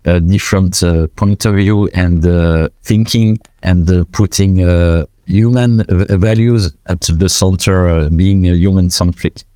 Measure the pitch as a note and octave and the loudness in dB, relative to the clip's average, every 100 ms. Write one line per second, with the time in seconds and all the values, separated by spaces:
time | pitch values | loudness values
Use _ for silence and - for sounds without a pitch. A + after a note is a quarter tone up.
0 | - F2 E2+ G2+ - G2 F#2+ F#2 F2 E2 | -2 0 0 -2 -2 -2 -2 0 0 0
1 | D#2+ - G2+ G2+ A2 G2+ G2 G#2 G#2 F2+ | -2 -2 -2 -2 -2 0 0 0 0 -2
2 | F2+ E2+ F2 F2 E2+ E2 D#2+ _ - G#2+ | 0 0 2 2 0 0 -2 _ -2 -2
3 | A2 A#2 A2 A2 - _ - F2+ E2+ F2+ | 0 0 0 -2 -6 _ -2 0 2 0
4 | E2+ - G2+ - G2 F#2+ F2 F2 E2+ E2 | -2 -2 -2 0 0 2 2 2 2 0
5 | D2 _ - G2 A2+ B2 A#2+ A2+ - F2+ | -4 _ -4 0 2 2 2 0 0 -2
6 | G2+ G2 A2 A2 A#2 A#2 F2+ - - F2 | 0 0 0 2 0 0 -2 -6 -8 -8
7 | - E2 F#2 - F#2+ F#2 - F#2+ F2 E2 | -4 0 0 0 0 0 0 0 2 0
8 | D2+ E2 F#2+ G2 F2+ F2 F#2+ F#2+ F2+ - | 0 0 2 2 2 2 2 2 0 0
9 | F2+ - D#2 - - | -2 -2 -8 -8 -20